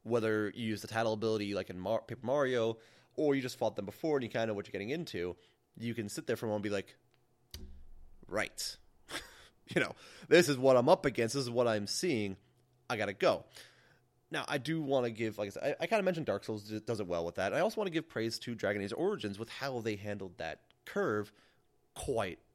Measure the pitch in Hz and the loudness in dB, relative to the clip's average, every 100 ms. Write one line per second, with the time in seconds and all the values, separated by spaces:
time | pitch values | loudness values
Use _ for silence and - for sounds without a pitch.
0 | 113 117 110 107 104 - 113 104 - 113 | 2 2 4 2 0 -2 -4 -4 -2 0
1 | 113 110 110 110 101 98 95 90 92 113 | 0 2 2 0 0 -2 -4 -6 -2 -2
2 | - 117 113 147 131 123 113 113 - - | -2 -8 0 2 2 2 2 -2 -12 -20
3 | _ - 147 139 127 - 113 104 98 - | _ 0 2 4 0 -2 -2 -2 -8 -4
4 | 160 143 113 123 113 101 - 95 104 156 | 0 0 0 -2 0 -2 -4 -6 -4 -4
5 | 156 90 87 85 - _ _ - 117 117 | -4 -4 -4 -6 -16 _ _ -8 -6 -4
6 | 101 - - 113 117 107 104 101 - - | -6 -6 -4 -2 0 -2 0 -2 -4 -18
7 | _ _ _ _ _ - - - - - | _ _ _ _ _ -14 -14 -14 -16 -16
8 | - - - 101 98 - - - - _ | -18 -20 -6 -4 -4 -6 -10 -10 -20 _
9 | - - - - - _ - 170 104 - | -14 -12 -12 -20 -20 _ -4 -2 -2 -4
10 | - - - 160 175 131 131 127 127 139 | -18 -20 6 8 8 6 8 8 8 6
11 | 143 117 113 139 123 120 120 107 101 - | 4 0 0 0 0 2 4 2 -2 -2
12 | 185 123 101 95 _ _ _ _ - 117 | 0 0 0 -4 _ _ _ _ -6 -2
13 | 101 98 175 90 - - - - - _ | -2 4 4 4 -4 -20 -20 -20 -20 _
14 | _ _ _ 156 117 151 127 165 139 135 | _ _ _ -6 -2 -4 -2 -2 2 2
15 | 123 110 113 104 101 - 143 - 175 220 | 2 0 -4 -2 -6 -2 -4 -2 0 2
16 | 185 165 139 101 - 110 101 107 - 110 | 2 0 -2 -2 -2 -8 -6 -8 -4 -4
17 | 92 85 85 85 95 135 202 220 196 156 | -2 -2 -2 0 0 2 0 0 -2 -2
18 | - - 113 - - 113 98 104 98 107 | -4 -4 -2 -4 -6 -2 0 0 -2 0
19 | 180 202 104 98 113 - 139 127 110 104 | -2 -2 -4 -6 -10 -6 -4 -2 -2 -4
20 | 104 101 98 87 80 76 _ _ - 202 | -6 -8 -8 -8 -8 -8 _ _ -6 -2
21 | 180 107 101 _ _ _ _ _ _ - | 2 0 -2 _ _ _ _ _ _ -8
22 | - 117 98 78 _ | -2 0 0 -4 _